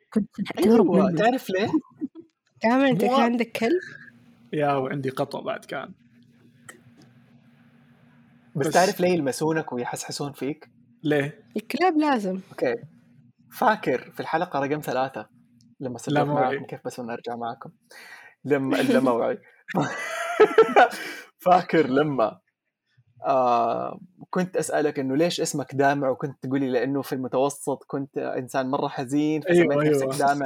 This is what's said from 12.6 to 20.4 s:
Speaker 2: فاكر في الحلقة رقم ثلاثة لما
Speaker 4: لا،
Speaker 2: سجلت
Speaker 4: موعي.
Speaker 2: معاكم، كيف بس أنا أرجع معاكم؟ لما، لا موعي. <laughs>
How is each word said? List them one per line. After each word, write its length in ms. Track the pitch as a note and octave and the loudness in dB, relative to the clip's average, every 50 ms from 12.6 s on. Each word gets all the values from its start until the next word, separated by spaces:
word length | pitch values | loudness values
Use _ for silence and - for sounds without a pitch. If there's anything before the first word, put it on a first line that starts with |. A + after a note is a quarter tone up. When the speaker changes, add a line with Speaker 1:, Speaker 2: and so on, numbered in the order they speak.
| D#3+ C3 A#2 A#2+ - - _ - _ _ _ _ _ _ _ _ _ _ | -2 -2 -2 -2 -6 -12 _ -20 _ _ _ _ _ _ _ _ _ _
Speaker 2:
فاكر 600 | - - - - A3 G#3+ - D#3 C3 A#2+ - - | -4 0 2 2 2 2 0 -2 -2 -2 -4 -8
في 80 | - - | -12 -12
الحلقة 400 | C3+ - - E3 F3 F3 - C#3 | -8 -4 -2 -2 -2 -2 -2 -2
رقم 220 | C#3 C3+ D3 D3+ | -2 -2 -2 -4
ثلاثة 460 | - D3+ B2 B2+ C3+ C3+ - - G#2+ - _ _ _ _ _ _ _ _ _ - | -4 -4 -2 -2 -2 -4 -6 -10 -14 -14 _ _ _ _ _ _ _ _ _ -12
لما 140 | C#3+ B2+ B2 | -10 -10 -10
Speaker 4:
لا، 40 | A#2 | -8
Speaker 2:
سجلت 220 | - D3+ D3 D3 | -6 -2 0 0
Speaker 4:
موعي. 240 | C#3+ C#3+ D3 B2+ B2+ | 0 2 2 0 0
Speaker 2:
معاكم، 220 | B2+ C3+ C#3 C#3 | 0 -2 -4 -8
كيف 140 | - D3 C3 - | -10 -12 -12 -12
بس 140 | B2+ - - | -12 -12 -10
أنا 140 | B2 A2+ A#2 | -10 -10 -10
أرجع 220 | A#2+ - A#2+ A#2+ | -10 -8 -10 -10
معاكم؟ 340 | A#2 A#2 A#2 B2 - - D#3+ - _ _ _ - - - - - - - - _ _ - | -8 -8 -8 -10 -10 -14 -20 -20 _ _ _ -20 -20 -20 -20 -20 -20 -20 -20 _ _ -4
لما، 300 | B2+ C#4 C#4 C4+ - - | 0 0 0 0 0 0
لا 240 | - - B3+ A#3 B3 | 0 2 2 2 4
موعي. 380 | C4 C4+ - - - - B3 - - - _ _ _ - - | 4 2 2 2 0 -2 -2 -6 -8 -18 _ _ _ -6 -2
<laughs> 1600 | F3+ C#3+ C3+ - - - - - - - - - - | -2 -2 -2 -4 -8 -10 -8 -8 -8 -6 -2 2 4